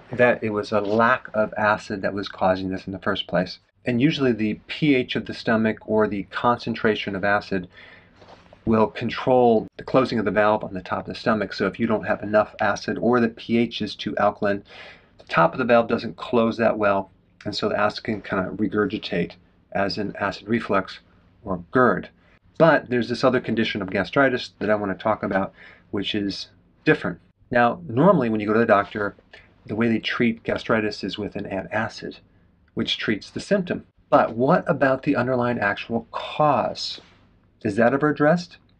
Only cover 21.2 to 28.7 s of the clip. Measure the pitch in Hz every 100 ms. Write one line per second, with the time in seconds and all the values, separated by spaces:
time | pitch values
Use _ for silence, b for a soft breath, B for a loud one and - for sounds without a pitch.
21.2 | b _ 104 90 87 131 123 92 - b
22.2 | b b _ - 165 147 107 120 113 120
23.2 | 131 123 120 113 110 110 95 104 92 143
24.2 | 135 123 - - 104 107 101 90 110 104
25.2 | 104 98 92 B B B _ 104 95 107
26.2 | 101 - - _ _ _ - 151 95 87
27.2 | _ _ _ 120 120 117 - 117 175 185
28.2 | 120 107 104 107 117